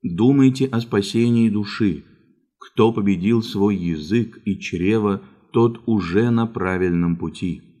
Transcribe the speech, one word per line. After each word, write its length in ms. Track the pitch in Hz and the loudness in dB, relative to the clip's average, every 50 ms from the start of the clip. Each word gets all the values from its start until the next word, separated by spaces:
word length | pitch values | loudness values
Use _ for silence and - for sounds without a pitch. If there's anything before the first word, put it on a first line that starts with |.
думайте 640 | - 92 85 87 110 131 143 139 135 135 131 131 131 | -8 -6 -2 2 4 4 6 6 4 4 4 2 -2
о 160 | 135 123 117 | -2 -2 -4
спасении 640 | 117 - - 101 101 - - 113 120 120 117 117 117 | -4 0 -2 -2 -2 0 0 0 2 2 2 2 2
души. 560 | 113 101 104 104 104 - - 113 98 82 - - _ _ _ _ _ _ _ _ _ _ | 2 0 -2 -4 -6 -4 -2 0 0 -2 -4 -10 _ _ _ _ _ _ _ _ _ _
Кто 340 | _ - - _ - 107 117 | _ -20 -8 _ 2 2 2
победил 520 | 113 110 101 101 98 85 90 104 117 117 113 | 2 0 0 0 0 0 2 0 0 0 0
свой 320 | - - 101 101 104 101 | -4 -2 0 0 2 0
язык 640 | 90 87 87 82 76 76 78 104 120 110 - - - _ | 0 -2 -4 -4 -4 -4 -2 -2 -2 -2 -2 -8 -10 _
и 140 | 104 98 95 | -6 -6 -6
чрево, 640 | - - - 85 87 98 110 113 104 101 98 95 - - _ _ _ _ - | -6 -8 -6 -2 0 0 0 0 0 -2 -2 -4 -8 -16 _ _ _ _ 2
тот 300 | 123 117 117 117 - - | 2 2 2 0 -2 -4
уже 460 | - 113 104 87 82 87 104 117 120 | -2 -2 -2 -2 0 0 0 2 2
на 160 | 120 117 117 | 0 0 -2
правильном 720 | 113 113 95 92 92 92 90 92 90 87 87 85 85 85 | -2 -4 -4 -4 -2 -2 0 0 0 0 0 0 0 -2
пути. 440 | 85 87 82 - - 95 90 76 - - - _ _ | -2 -6 -10 -8 -8 -8 -8 -8 -8 -14 -20 _ _